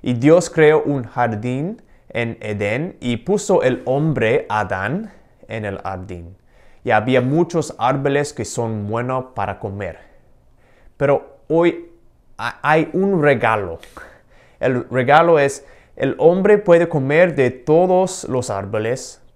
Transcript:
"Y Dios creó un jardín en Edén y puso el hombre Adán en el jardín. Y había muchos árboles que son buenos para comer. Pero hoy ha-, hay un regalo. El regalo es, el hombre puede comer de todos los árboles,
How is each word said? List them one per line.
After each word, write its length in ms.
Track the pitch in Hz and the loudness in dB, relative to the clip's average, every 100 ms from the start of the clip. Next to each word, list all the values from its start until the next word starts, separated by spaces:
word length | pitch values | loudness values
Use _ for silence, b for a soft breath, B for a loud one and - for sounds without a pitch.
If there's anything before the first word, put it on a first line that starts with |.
"Y 120 | - | -4
Dios 360 | 120 139 170 - | 0 6 4 4
creó 320 | 160 151 156 | 2 4 4
un 220 | 156 139 | 0 -4
jardín 800 | 117 127 120 104 120 131 165 233 b b b | -6 -4 -2 -2 -6 -6 -6 -10 b b b
en 300 | - 117 - | -6 -6 -6
Edén 560 | 107 104 104 120 170 - | -8 -4 -2 -2 -6 -8
y 180 | 123 117 | -6 -4
puso 440 | - 202 - 185 | -2 -2 2 2
el 220 | 127 123 - | 2 -2 -2
hombre 640 | 135 156 120 110 127 - | -2 0 0 0 0 0
Adán 640 | 107 95 95 101 175 220 b b b - | -4 -2 -4 -4 -6 -8 b b b -12
en 180 | 110 104 | -8 -8
el 120 | 98 | -8
jardín. 580 | 95 95 92 90 85 92 b b b b | -8 -10 -12 -14 -16 -20 b b b b
Y 60 | 123 | 0
había 320 | 107 113 127 | 0 2 0
muchos 540 | 123 151 170 170 147 - | 2 0 0 -2 -6 -2
árboles 560 | 120 139 139 143 143 | -2 0 0 -2 -2
que 100 | - | -6
son 440 | 104 - 117 107 101 | -8 -6 -6 -6 -6
buenos 380 | 113 123 131 127 - | -6 -4 -6 -6 -6
para 240 | 98 95 | -6 -6
comer. 400 | 107 98 92 80 - _ _ _ _ _ b b b - | -10 -8 -10 -12 -20 _ _ _ _ _ b b b -4
Pero 400 | 139 139 - - - | 0 0 -2 -18 -2
hoy 440 | 160 170 - - _ _ _ _ - | 2 2 0 -12 _ _ _ _ -10
ha-, 180 | 117 - | -10 -4
hay 260 | 143 156 151 | 0 2 2
un 280 | 175 196 185 | -2 0 2
regalo. 560 | 147 123 113 110 92 82 B B B B B B B B | 2 2 2 0 -4 -10 B B B B B B B B
El 300 | 127 123 - | -2 -2 -2
regalo 480 | 123 123 147 170 156 | -4 4 4 6 4
es, 260 | 139 - b b b - | 4 -2 b b b -4
el 200 | 131 - | -4 2
hombre 400 | 160 180 196 208 | 4 4 4 4
puede 320 | 202 170 175 | 6 4 4
comer 460 | 156 131 156 180 143 | -2 0 2 2 2
de 160 | 127 | 0
todos 720 | 123 - 156 185 185 185 - | 0 2 2 4 2 0 -4
los 260 | - 127 120 | -6 -6 -4
árboles, 720 | 98 98 107 110 131 - - - | -6 -4 -4 -4 -6 -8 -20 -20